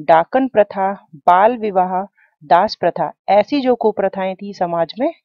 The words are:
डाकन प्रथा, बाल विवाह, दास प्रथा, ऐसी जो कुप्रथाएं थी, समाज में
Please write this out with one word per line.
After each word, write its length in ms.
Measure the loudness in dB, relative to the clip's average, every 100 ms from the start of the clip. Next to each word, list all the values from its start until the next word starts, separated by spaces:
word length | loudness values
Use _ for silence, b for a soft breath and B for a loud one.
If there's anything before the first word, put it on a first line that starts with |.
डाकन 480 | 2 2 2 -2 0
प्रथा, 580 | 0 0 -2 -6 -6 _ -4
बाल 420 | 2 4 4 0
विवाह, 480 | -4 -2 -2 -4 -6 _ _ _
दास 320 | 0 2 2 -2
प्रथा, 320 | -4 -2 -8 -8 0
ऐसी 320 | 0 2 -2
जो 140 | 0
कुप्रथाएं 600 | 0 0 0 -4 -4 -8 -8
थी, 180 | -12
समाज 400 | -6 -4 -2 -4 -4
में 120 | -6 -6